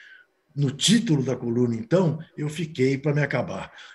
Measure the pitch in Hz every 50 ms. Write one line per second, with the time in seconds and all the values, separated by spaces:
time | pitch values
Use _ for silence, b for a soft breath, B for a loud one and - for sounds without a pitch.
0 | B B B B B B _ _ _ _ _ 143 147 131 - - - 160 214 240
1 | 233 233 156 131 123 131 123 - - 120 117 123 123 117 117 110 - - 160 185
2 | 185 156 - B B B B - 151 147 - - 170 156 - - 127 135 135 131
3 | - 151 139 147 143 135 - 123 110 87 95 92 - - B B B B B